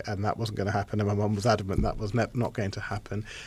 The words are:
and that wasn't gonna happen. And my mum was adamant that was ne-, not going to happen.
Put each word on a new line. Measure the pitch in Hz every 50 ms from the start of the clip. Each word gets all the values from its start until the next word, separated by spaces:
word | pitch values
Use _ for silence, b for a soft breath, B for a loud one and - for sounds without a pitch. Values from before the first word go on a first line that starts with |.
| -
and | 110 104 95 104
that | 104 -
wasn't | - 113 107 107
gonna | 101 95 98
happen. | 98 101 98 - 113 104
And | 104
my | 104 104
mum | 101 107 104 107
was | 98 104
adamant | 120 107 101 95 98 92 - 107
that | 95 -
was | - 107 104 117
ne-, | 117 101 - -
not | 123 113 - -
going | 117 101 98
to | - 101
happen. | - - 101 104 - - 101 107 107 B B B B